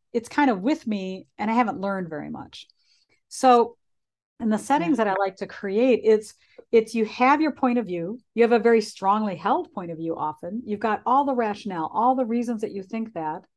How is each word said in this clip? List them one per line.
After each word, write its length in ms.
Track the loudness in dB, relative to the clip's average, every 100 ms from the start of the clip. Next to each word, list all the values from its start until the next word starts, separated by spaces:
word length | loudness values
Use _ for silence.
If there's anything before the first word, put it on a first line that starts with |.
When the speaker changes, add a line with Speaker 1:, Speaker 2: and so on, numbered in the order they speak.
| _
Speaker 1:
it's 160 | -6 -4
kind 200 | 0 2
of 120 | 2
with 240 | 0 -2 -2
me, 420 | -6 -6 -10 -14 -8
and 120 | -2
I 40 | 0
haven't 260 | 0 -2
learned 280 | -4 -4 -6
very 200 | -8 -10
much. 380 | -12 -14 -20 -20 _ _ _ _ _ _
So 480 | 0 6 6 4 -4 _ _ _ _ _ _
in 100 | -2
the 80 | -2
settings 400 | 0 0 2 2
Speaker 2:
Yeah. 60 | 2
Speaker 1:
that 120 | 0
I 20 |
like 180 | -2 -4
to 100 | -12
create, 540 | -10 -4 2 4 4
it's, 320 | 4 2 2 -16 _ -20 0
it's, 220 | 2 2
you 120 | -2 -2
have 360 | 2 4 4
your 120 | 2
point 260 | 0 0 0
of 80 | -2
view. 320 | -6 -6 -8 _ 2
You 80 |
have 80 | 4
a 80 | 4
very 220 | 6 4
strongly 540 | 2 -2 0 2 0 -4
held 380 | 0 0 -2
point 160 | -10 -10
of 80 | -8
view 180 | -6 -4
often. 460 | -6 -8 -10 -10
You've 160 | -6 -4
got 220 | -2 -2 0
all 180 | 2 2
the 80 |
rationale, 560 | 0 -2 -4 -6 -6 -4
all 220 | 0 2 2
the 100 | 0
reasons 360 | -2 -2 -4
that 100 | -6
you 120 | -8
think 300 | -8 -8 -8
that. 320 | -6 -6 -6 -12